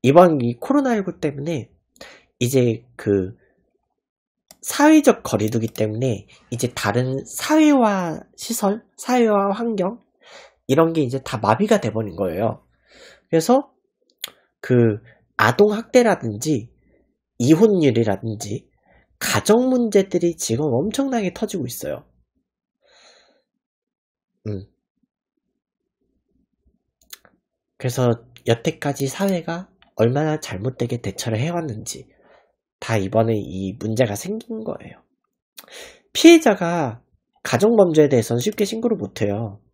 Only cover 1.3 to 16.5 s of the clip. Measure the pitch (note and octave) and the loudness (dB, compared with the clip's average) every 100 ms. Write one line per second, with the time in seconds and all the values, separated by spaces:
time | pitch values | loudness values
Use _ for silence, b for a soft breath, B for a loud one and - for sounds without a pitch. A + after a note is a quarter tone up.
1.3 | C#3 C#3+ D#3 - _ _ _ B B B | -6 -8 -8 -8 _ _ _ B B B
2.3 | _ A#2+ C3 A#2+ A2 _ - - G2+ F#2 | _ 0 2 2 0 _ -8 0 0 -2
3.3 | A2 _ _ _ _ _ _ _ _ _ | -10 _ _ _ _ _ _ _ _ _
4.3 | _ _ - - - D4 D#4 D4 - - | _ _ -18 -12 2 6 8 6 2 0
5.3 | A2 G#2+ A2+ A2+ - A2 G#2+ C3 A2 - | -2 -2 -2 -6 -4 -4 -2 -4 -4 -10
6.3 | b b A#2 A#2+ - G#2+ A2 B2+ C3+ - | b b -6 -6 -2 -2 0 -2 -6 -10
7.3 | - - D#4 D4+ C#4+ A3+ G3 F3 D#3 - | -12 0 4 4 4 2 0 -4 -8 -14
8.3 | _ - A3+ G3+ G#3+ _ _ - B3+ A#3 | _ -10 -4 -2 -4 _ _ -2 2 2
9.3 | G3+ G3 G3+ A#3 G#3 F3+ A#3 _ _ B | 2 0 -2 -4 -2 -4 -6 _ _ B
10.3 | B B B - C3 E3 E3 C3 C3 - | B B B -2 2 2 2 -2 -4 -8
11.3 | A2+ G#2 A2+ G#3 G#3 A2+ A2 G#2+ E2 F#2+ | -4 0 2 2 0 0 -4 -6 -4 -4
12.3 | E2 A2 - _ b b b b b b | -2 -4 -4 _ b b b b b b
13.3 | E3 D#3+ C4 C#4+ _ _ _ _ _ - | -2 2 0 0 _ _ _ _ _ -20
14.3 | b b _ - B2 A#2 G#2+ b b b | b b _ 0 4 4 0 b b b
15.3 | - A2 A#2+ G#3 G#3 A#3 B3+ A#3 F3+ A#2+ | 0 0 4 2 2 0 2 4 0 -4
16.3 | G#2 C#3 | -6 -4